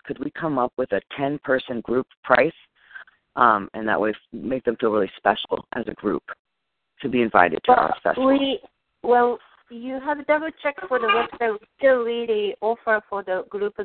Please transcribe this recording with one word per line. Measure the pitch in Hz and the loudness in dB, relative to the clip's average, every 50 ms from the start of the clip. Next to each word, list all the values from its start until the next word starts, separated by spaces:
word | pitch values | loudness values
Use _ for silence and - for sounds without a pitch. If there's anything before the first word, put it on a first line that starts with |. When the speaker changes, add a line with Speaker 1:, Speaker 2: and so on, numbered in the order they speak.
| - | -14
Speaker 1:
Could | - - - | -12 -10 -8
we | 135 151 | -8 -10
come | - - 165 160 143 131 | -8 -6 -4 -2 -2 -2
up | 123 120 - | -2 -2 -2
with | - 131 - | -6 -4 -2
a | 101 95 - _ - | -4 -4 -4 _ -6
ten-person | - 139 139 147 143 - - 131 131 - - 123 117 | -6 -4 -4 -4 -4 -2 -2 0 0 -2 -4 -8 -8
group | - - 117 127 131 - _ _ - | -6 -2 -2 -2 -2 -4 _ _ 2
price? | - 127 120 131 160 - _ _ _ _ _ _ _ - - - - _ _ _ _ _ | 4 4 4 4 2 -2 _ _ _ _ _ _ _ -20 -20 -20 -20 _ _ _ _ _
Um, | - 123 117 107 101 98 - | 4 4 6 6 4 0 -4
and | - 110 110 110 | -8 -6 -2 0
that | 101 80 | 0 0
would | 101 107 104 - _ _ | 0 0 -2 -4 _ _
make | - 110 73 120 131 131 - | -14 -10 -6 -6 -6 -4 -2
them | 123 113 | -4 -2
feel | - - 110 | 0 0 0
really | 107 107 98 98 - | 2 0 0 -2 -4
special | - - 101 107 - - - - - - _ - | -2 0 0 0 0 -2 -6 -8 -8 -8 _ -8
as | 120 113 | -8 -8
a | - - | -8 -10
group | - - 104 85 67 - - - - _ _ _ _ _ _ _ _ _ _ _ - | -6 -4 -4 -4 -4 -6 -10 -16 -20 _ _ _ _ _ _ _ _ _ _ _ -12
to | - 123 | -8 -4
be | 120 123 | 0 0
invited | 117 110 - 101 90 85 80 - - | 0 4 6 6 6 6 2 0 2
to | - | 4
Speaker 2:
Well, | 247 - | 4 4
Speaker 1:
our | - 78 - - | 4 2 -2 -2
festival. | - - - - 262 | -2 -2 0 2 2
Speaker 2:
we, | 262 269 277 277 269 262 - - - _ _ _ _ _ _ | 2 2 2 0 -2 -4 -6 -8 -14 _ _ _ _ _ _
well, | - 226 240 240 240 247 240 226 - _ _ _ _ _ | 0 2 4 4 4 2 0 -4 -10 _ _ _ _ _
you | 240 233 233 254 262 262 | -16 -14 -10 -10 -10 -6
have | 262 294 294 294 285 | -6 -6 -6 -4 0
double | - 302 302 311 320 - - | 0 0 0 0 -4 -10 -6
check | - 190 185 - 185 - | -6 -6 -6 -6 -4 -4
for | 254 247 | -2 0
the | 233 | 0
website. | 214 208 233 - - - - 240 226 | 2 2 0 0 -2 -4 -4 -2 -2
We | 208 208 - _ _ | -2 -4 -8 _ _
still | _ 277 269 262 247 | _ 4 4 4 4
really | 233 226 233 233 233 233 220 214 208 196 - - | 2 -2 -2 -2 -2 -2 0 0 0 -2 -4 -2
offer | 202 220 233 226 _ 233 220 214 - _ | -2 -2 -2 -2 _ 0 0 0 -2 _
for | 202 196 | -8 -8
the | 196 190 185 185 - - | -6 -4 -4 -6 -6 -6
group | - 202 202 196 - - 202 | -6 -6 -6 -4 -4 -8 -10